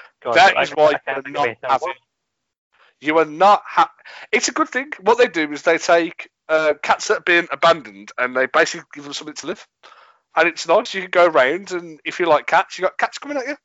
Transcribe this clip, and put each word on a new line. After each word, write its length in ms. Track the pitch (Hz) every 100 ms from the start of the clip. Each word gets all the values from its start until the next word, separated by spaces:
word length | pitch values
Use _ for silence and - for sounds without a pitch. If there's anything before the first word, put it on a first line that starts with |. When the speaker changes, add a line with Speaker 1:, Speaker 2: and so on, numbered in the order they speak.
| - _
Speaker 1:
God, 140 | 127
Speaker 2:
that 220 | 117 190 180
Speaker 1:
I, 60 |
Speaker 2:
is 80 | 135
why 160 | 143 151
Speaker 1:
I 100 | 151
can't 280 | - 139 135
Speaker 2:
you 40 |
are 20 |
not 120 | 143
Speaker 1:
think 140 | 139 110
of 80 | 131
Speaker 2:
having. 240 | 131 160 127 _ _ _ _ _ _ _ _ _ _
You 180 | 139 160
are 60 |
not 380 | 156 156 196 202
ha-, 260 | - - 165 _ - - -
it's 160 | 240 269
a 40 |
good 160 | 294 311
thing. 240 | 254 285 -
What 160 | 190 233
they 120 | 247
do 220 | 165 151
is 100 | 143
they 160 | - 165
take, 500 | - 170 170 - - _ -
uh, 240 | 160 156 147
cats 260 | - - -
that 60 |
have 100 | 196
been 240 | - 170 175
abandoned, 580 | 135 170 170 110 98 104 -
and 180 | 123 127
they 100 | 131
basically 400 | 156 170 170 -
give 120 | 143
them 80 | 143
something 220 | 139 151 143
to 100 | 139
live. 200 | 214 - _ - - _ _ _ -
And 120 | 170
it's 200 | 165 165
nice. 240 | 185 240
You 100 | 190
can 80 | 185
go 160 | 180 175
around, 440 | 151 127 175 190
and 280 | 180 170 151
if 140 | 156 -
you 60 | 170
like 200 | 147 -
cats, 300 | 165 190 -
you 60 |
got 160 | 180 -
cats 180 | 233 -
coming 200 | 277 285
at 80 | 254
you. 100 | 294